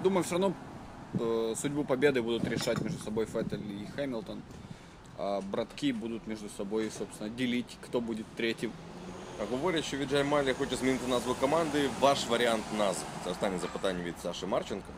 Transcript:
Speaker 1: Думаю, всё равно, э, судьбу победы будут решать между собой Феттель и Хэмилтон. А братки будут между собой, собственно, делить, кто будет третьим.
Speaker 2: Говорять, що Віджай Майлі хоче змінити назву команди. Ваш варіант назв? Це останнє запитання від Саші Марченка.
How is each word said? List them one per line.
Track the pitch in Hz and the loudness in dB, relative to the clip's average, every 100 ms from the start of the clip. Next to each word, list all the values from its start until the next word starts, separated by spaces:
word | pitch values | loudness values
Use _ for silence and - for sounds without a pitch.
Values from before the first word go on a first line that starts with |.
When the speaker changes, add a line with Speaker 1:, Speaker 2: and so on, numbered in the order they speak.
Speaker 1:
Думаю, | 180 190 | 4 4
всё | 156 | 2
равно, | 175 196 160 - - - - - - | 2 2 0 -8 -14 -14 -14 -6 -2
э, | 117 113 113 110 | 0 2 0 -2
судьбу | 147 143 | -2 -2
победы | 143 131 147 127 | 2 4 6 4
будут | 113 117 - | 2 0 0
решать | 117 - 110 | 0 2 0
между | 107 - | 0 -4
собой | - 107 110 | -2 0 0
Феттель | 117 107 104 | 0 -2 -4
и | 101 101 104 - | -6 -8 -8 -4
Хэмилтон. | 139 117 104 104 - - - - - - - - | -4 -4 -6 -10 -12 -14 -14 -14 -16 -18 -18 -6
А | 95 101 98 | -2 -2 -2
братки | 110 110 - 143 | -2 -4 -2 0
будут | 120 113 113 104 | 0 -2 -6 -6
между | 110 104 - | -8 -8 -8
собой, | 101 107 110 - | -2 0 0 -4
собственно, | 104 - 107 | -8 -6 -8
делить, | 120 127 120 117 - | -2 0 0 -2 -10
кто | - 127 | -2 -2
будет | 117 113 110 - | -2 -4 -6 -2
третьим. | 113 113 117 - - - - - - - 104 | -2 0 -4 -6 -12 -12 -10 -10 -10 -6 -2
Speaker 2:
Говорять, | 123 165 160 - | 0 2 0 0
що | 139 | -2
Віджай | 139 143 | 2 2
Майлі | 139 147 139 | 4 4 4
хоче | 127 139 123 | 2 0 2
змінити | 127 131 123 | 2 2 2
назву | 123 117 123 | 0 2 2
команди. | 135 160 165 147 139 110 | 4 4 4 2 2 6
Ваш | 131 139 - | 6 6 4
варіант | 117 120 113 104 107 | 4 6 4 0 2
назв? | 104 87 - - | 4 2 -4 -6
Це | - | -4
останнє | 90 107 92 | 0 0 0
запитання | 87 - 98 90 | -2 -2 0 0
від | 87 85 | -2 -4
Саші | 87 87 92 | -6 -4 -2
Марченка. | 123 180 101 87 | -2 -2 -6 -6